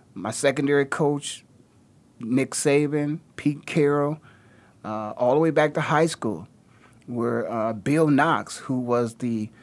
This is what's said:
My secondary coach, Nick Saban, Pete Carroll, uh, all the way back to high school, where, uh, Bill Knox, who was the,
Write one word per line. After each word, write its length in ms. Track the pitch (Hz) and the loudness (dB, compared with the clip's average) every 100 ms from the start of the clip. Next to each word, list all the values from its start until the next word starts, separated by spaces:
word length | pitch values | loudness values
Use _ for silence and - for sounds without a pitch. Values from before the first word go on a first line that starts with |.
| _ | _
My 180 | 95 98 | -10 -8
secondary 540 | - 147 135 139 143 139 | 0 0 2 2 2 2
coach, 580 | - 147 143 - - _ _ _ _ _ _ _ - | 0 0 0 -6 -14 _ _ _ _ _ _ _ -14
Nick 320 | 113 127 131 | -2 -2 0
Saban, 680 | - - 147 147 147 147 160 _ - | 0 2 2 2 0 -2 -6 _ -4
Pete 300 | 147 143 - | -2 -2 -4
Carroll, 540 | 165 143 147 147 156 - - _ - _ _ 104 | 2 2 2 0 -4 -12 -20 _ -20 _ _ -10
uh, 280 | 107 107 - | -8 -8 0
all 160 | 123 | 2
the 60 | 147 | 4
way 120 | 160 | 4
back 220 | 151 151 | 4 2
to 80 | 160 | 0
high 240 | 151 151 165 | 0 2 2
school, 420 | - 117 82 - _ _ _ - _ - | 0 -4 -6 -10 _ _ _ -20 _ -10
where, 440 | 120 117 117 92 | -4 -2 -2 -2
uh, 220 | 113 110 | -4 -4
Bill 360 | 110 135 151 156 | -4 0 2 4
Knox, 500 | 139 160 117 101 - | 4 4 0 -4 -12
who 220 | - 127 | -4 -4
was 360 | 120 120 117 - | 0 0 0 -4
the, 340 | 123 110 107 - | -4 -4 -6 -12